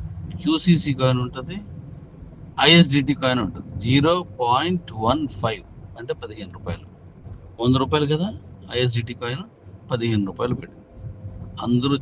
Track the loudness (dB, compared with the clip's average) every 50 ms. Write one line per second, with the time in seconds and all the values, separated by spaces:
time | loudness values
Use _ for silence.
0 | -8 -10 -10 -10 -10 -10 -10 -4 0 0 0 2 6 6 6 6 4 0 0 4
1 | 4 4 4 4 0 -2 -4 -8 -10 -8 -10 -10 -10 -10 -14 -14 -14 -14 -16 -16
2 | -16 -18 -18 -18 -18 -18 -16 -16 -18 -14 -2 4 6 8 10 10 8 8 6 2
3 | 2 2 0 0 2 2 2 2 0 -2 -6 -10 -12 -10 -10 -6 0 4 4 6
4 | 6 6 4 2 0 -6 -6 -4 0 2 2 2 2 2 -2 -2 -4 -6 -8 -2
5 | 2 2 2 2 0 -4 -6 -4 -4 -4 -4 -4 -10 -16 -20 -18 -18 -18 -16 -16
6 | -8 -8 -8 -8 -8 -14 -12 -12 -12 -14 -14 -12 -8 -8 -8 -8 -10 -18 -20 -20
7 | -20 -20 -20 -20 -16 -16 -16 -16 -16 -20 -10 -2 2 2 4 4 2 2 2 2
8 | 2 2 0 0 0 -4 -6 -8 -16 -18 -20 -20 -16 -6 -2 0 0 0 0 -2
9 | -4 -4 -8 -8 -6 -8 -6 -8 -10 -14 -18 -20 -20 -20 -20 -20 -6 -4 -4 -2
10 | 0 0 2 2 0 -2 -2 -4 -2 -2 -2 -4 -6 -14 -18 -20 -20 -20 -20 -14
11 | -14 -14 -14 -12 -14 -14 -14 -12 -14 -14 -12 -8 -2 0 2 2 4 2 0 0